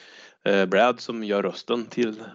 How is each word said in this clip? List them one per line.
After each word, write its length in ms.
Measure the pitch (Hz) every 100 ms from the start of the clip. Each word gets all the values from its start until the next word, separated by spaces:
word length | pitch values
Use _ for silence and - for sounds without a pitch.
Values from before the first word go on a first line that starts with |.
| - - - _ 101
eh, 200 | 98 95
Brad 340 | 98 120 120
som 240 | - 113
gör 200 | 107 101
rösten 420 | 101 - - 120 110
till 380 | - 113 107 98